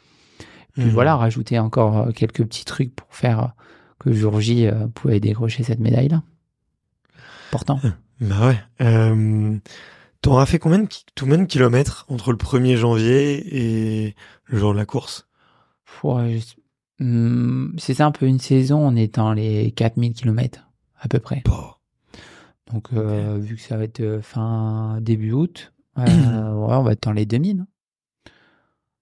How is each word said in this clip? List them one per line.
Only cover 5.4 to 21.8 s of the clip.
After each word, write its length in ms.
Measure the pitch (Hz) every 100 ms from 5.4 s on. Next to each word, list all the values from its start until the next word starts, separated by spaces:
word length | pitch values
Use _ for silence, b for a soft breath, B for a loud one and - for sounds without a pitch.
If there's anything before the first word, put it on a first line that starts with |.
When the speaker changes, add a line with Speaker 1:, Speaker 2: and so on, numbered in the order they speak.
| 117 113
Speaker 1:
cette 160 | 117 113
médaille-là. 420 | 113 120 135 165 - _ _ _ _ _ _ _ _ B B B B
Important. 280 | 123 - 139
Speaker 2:
Euh, 60 | 131 - _ -
bah 280 | 107 101 123
ouais. 100 | 117 - -
Euh, 760 | 117 113 110 110 107 107 107 107 - B B B B B
t'auras 260 | 143 131 139
fait 120 | 165
combien 220 | 160 190
de 60 | 202
ki-, 180 | - - -
combien 200 | 135 160
de 60 |
kilomètres 600 | 185 139 123 120 - - -
entre 220 | 123 131
le 40 | 113
premier 380 | - 123 127 120
janvier 1300 | 117 110 113 135 143 143 196 139 117 110 110 110 107
et 60 | - B B -
le 120 | 110
jour 140 | 104
de 60 | 101
la 80 | 104
course ? 420 | 127 - - - _ _ _ _ _
Speaker 1:
Pff, 200 | _ -
ouais, 300 | 147 127 117
je 40 | 113
sais, 160 | 113 - _ _ _ -
hmm, 720 | 127 117 117 120 123 131 131 165
c'est 160 | -
ça 120 | 131 151
un 40 |
peu 160 | 147 131
une 140 | 131
saison, 380 | - 135 131 151 147
on 100 | 117
est 180 | 110
dans 180 | - 110
les 400 | 107 110 107 110
quatre 240 | - 113 120
mille 160 | 120
kilomètres 560 | 113 117 110 123 - _ _ _ _
à 80 | 117
peu 100 | 117
près. 240 | - 135
Speaker 2:
Bon. 200 | - - - -